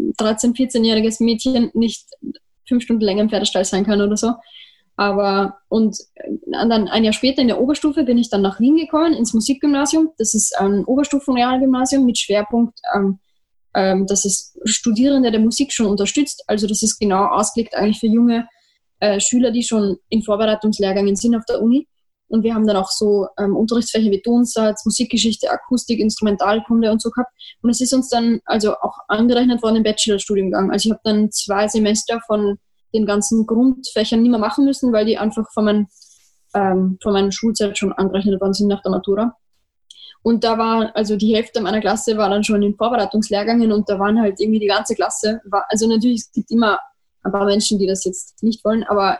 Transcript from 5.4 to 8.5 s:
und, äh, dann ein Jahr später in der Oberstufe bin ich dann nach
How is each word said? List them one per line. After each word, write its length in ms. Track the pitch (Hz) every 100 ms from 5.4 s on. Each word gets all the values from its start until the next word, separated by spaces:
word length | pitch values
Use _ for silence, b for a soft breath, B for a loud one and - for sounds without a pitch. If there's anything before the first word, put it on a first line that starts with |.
| 196 - -
und, 260 | 220 220 - - -
äh, 140 | - - -
dann 380 | - 226 226 190
ein 160 | 220
Jahr 100 | 214
später 280 | 214 262 269
in 60 | 247
der 120 | -
Oberstufe 420 | 254 294 302 302
bin 140 | 254 240
ich 120 | 233
dann 120 | 202
nach 180 | 196